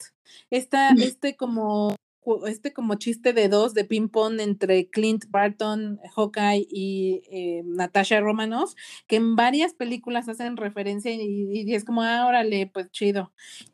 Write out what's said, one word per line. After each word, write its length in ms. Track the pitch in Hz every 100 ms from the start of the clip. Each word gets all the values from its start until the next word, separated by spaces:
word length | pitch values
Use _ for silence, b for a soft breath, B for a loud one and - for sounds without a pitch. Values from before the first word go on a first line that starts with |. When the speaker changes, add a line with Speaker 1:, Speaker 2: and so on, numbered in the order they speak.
| - _ b b _
Speaker 1:
Esta, 440 | 247 254 269 269
Speaker 2:
Mm. 80 | 254
Speaker 1:
este 340 | 254 254 285 269
como 580 | 247 226 214 208 208 202 _ _
cu-, 220 | - 220 214
este 240 | 220 285
como 220 | 285 233 208
chiste 380 | 240 226 247
de 160 | 233 202
dos, 240 | 208 226
de 100 | 214 196
ping-pong 540 | 220 214 220 220 220
entre 480 | 208 196 190 185 180
Clint 360 | 220 220 220 -
Barton, 680 | 196 208 208 214 214 214 208 - -
Hawkeye 520 | 208 214 208 202 202
y, 520 | 196 196 190 190 185 -
eh, 300 | 185 175 170 175
Natasha 540 | 175 180 202 190 214
Romanoff, 540 | 208 220 220 233 359 B B B -
que 80 | 220
en 180 | 226 226
varias 380 | 240 285 330
películas 540 | 330 240 240 247 240 240
hacen 260 | 226 240 233
referencia 540 | 208 208 202 202 233
y, 500 | 226 214 202 196 208 208
y 60 | 233
es 80 | 233
como, 160 | 233
"Ah, 220 | 226 233 247
órale, 420 | 247 220 196 190
pues 200 | 196 180
chido". 400 | - 202 196 180 _ B B B